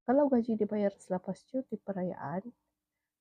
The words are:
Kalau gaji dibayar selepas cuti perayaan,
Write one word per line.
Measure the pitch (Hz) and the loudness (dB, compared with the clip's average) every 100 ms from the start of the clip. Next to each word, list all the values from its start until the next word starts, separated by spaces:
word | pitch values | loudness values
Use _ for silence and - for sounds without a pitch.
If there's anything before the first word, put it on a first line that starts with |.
| - | 2
Kalau | 269 285 | 4 4
gaji | 247 233 220 | 4 2 0
dibayar | 208 208 202 - | 0 0 0 -2
selepas | - 180 - 185 | -6 -4 -4 -10
cuti | _ 262 262 214 | _ -6 -6 -8
perayaan, | - 196 180 - - 180 240 - _ _ _ _ _ _ | -6 -4 -4 -4 -6 -6 -8 -14 _ _ _ _ _ _